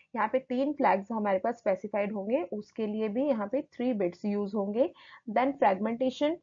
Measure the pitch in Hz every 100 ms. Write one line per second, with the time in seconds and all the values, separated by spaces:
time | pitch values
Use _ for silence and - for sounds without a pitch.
0 | _ 214 220 262 - 247 277 285 214 190
1 | 196 226 208 190 226 233 208 190 202 208
2 | 208 214 196 269 359 208 - - 214 214
3 | 220 214 294 226 208 269 - - 247 214
4 | 175 - 208 202 202 208 196 214 339 -
5 | - - - 220 269 277 220 190 214 233
6 | 262 - 294 339